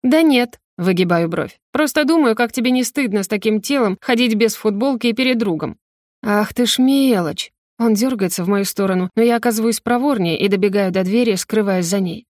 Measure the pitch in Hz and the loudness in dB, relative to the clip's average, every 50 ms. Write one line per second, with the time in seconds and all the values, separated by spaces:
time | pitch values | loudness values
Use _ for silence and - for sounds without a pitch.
0 | - 254 277 320 330 311 277 240 247 240 - _ _ _ _ - 175 185 185 175 | 2 2 2 4 4 4 4 4 2 -2 -6 _ _ _ _ -2 0 0 2 2
1 | 185 175 175 170 170 165 165 - 143 - - _ _ _ _ 262 302 285 - 320 | 2 2 2 0 0 0 -2 -4 -6 -6 -10 _ _ _ _ -2 -2 0 0 0
2 | 302 262 330 330 294 240 220 220 247 226 - 262 226 254 254 254 247 226 _ 294 | 2 2 2 4 4 2 2 0 -2 -2 -2 -2 0 0 0 0 -2 -2 _ -4
3 | 277 226 196 208 196 - 220 202 - 226 214 214 208 - 285 277 240 196 190 - | -4 -2 -2 -4 -2 -2 -4 -2 0 0 -2 -2 -2 -2 -2 0 0 0 -2 -4
4 | - - 247 226 254 240 220 208 226 220 - - - 220 202 202 240 277 262 226 | -2 -2 0 0 2 0 2 2 0 0 0 -2 -4 -4 -2 0 -2 -2 -2 0
5 | - 240 220 233 262 262 254 226 226 202 165 156 - - - _ _ _ _ _ | -2 -2 -2 0 0 0 0 0 0 0 0 -2 -4 -8 -10 _ _ _ _ _
6 | _ _ _ _ - 214 208 208 208 202 - - 247 226 - - 254 262 277 277 | _ _ _ _ -4 0 0 0 0 -2 0 -2 0 0 2 2 2 2 4 4
7 | 269 262 233 190 175 151 165 - - - _ _ _ _ _ _ 233 233 214 202 | 4 2 2 2 0 -2 -4 -8 -10 -14 _ _ _ _ _ _ 0 0 2 2
8 | 233 269 277 208 190 180 - - 175 180 202 196 196 190 - - 196 196 185 185 | 0 -2 0 -2 -2 -4 -2 -4 -2 -2 0 0 -2 -4 -4 -2 -2 0 0 -2
9 | 185 185 _ 220 226 240 233 233 226 247 226 220 220 233 220 - _ - 240 240 | -2 -2 _ 2 2 2 2 2 0 0 0 0 -2 -2 -2 -2 _ -2 -2 0
10 | 254 294 277 220 180 170 160 - - 202 196 196 185 202 190 202 202 185 180 190 | 0 0 0 0 0 -2 0 0 0 0 2 2 0 0 0 0 -2 0 0 -2
11 | 190 180 202 240 247 226 196 180 - _ - 220 214 202 190 185 175 165 196 202 | -2 0 0 2 2 2 0 -2 -4 _ -2 -2 0 0 0 -2 0 -2 -2 -2
12 | 190 175 160 - - _ | -2 -4 -6 -8 -14 _